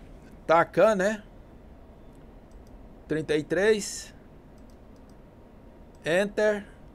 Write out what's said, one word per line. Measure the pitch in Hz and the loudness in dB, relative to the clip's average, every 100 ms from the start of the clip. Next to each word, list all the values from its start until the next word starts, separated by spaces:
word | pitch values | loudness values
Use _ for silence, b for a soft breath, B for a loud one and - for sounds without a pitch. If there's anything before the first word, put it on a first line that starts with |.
| - - - - - | -20 -20 -20 -10 2
Tacan, | 165 160 - 208 202 | 2 4 4 4 4
né? | 196 220 - - - - - - - - - - - - - - - - - - - | 0 -4 -10 -20 -20 -20 -20 -20 -20 -20 -20 -20 -20 -20 -20 -20 -20 -20 -20 -16 -8
Trinta | 151 156 151 | -6 -2 -2
e | |
três. | 147 165 208 214 - - - - - - - - - - - - - - - - - - - - - - | -2 0 2 2 -2 -12 -16 -20 -20 -20 -20 -20 -20 -20 -20 -20 -20 -20 -20 -20 -20 -20 -20 -20 -20 -12
Enter. | - 175 202 208 214 208 202 - - | -2 0 0 0 0 0 -6 -20 -20